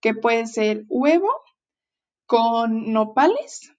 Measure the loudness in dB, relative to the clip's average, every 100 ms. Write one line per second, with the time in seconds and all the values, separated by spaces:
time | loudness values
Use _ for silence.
0 | -2 0 0 0 -2 -2 -2 -2 -4 0
1 | 2 2 2 -4 _ _ _ _ _ _
2 | _ _ _ 0 2 0 -2 -4 -2 -2
3 | 0 2 2 2 -6 -16 -20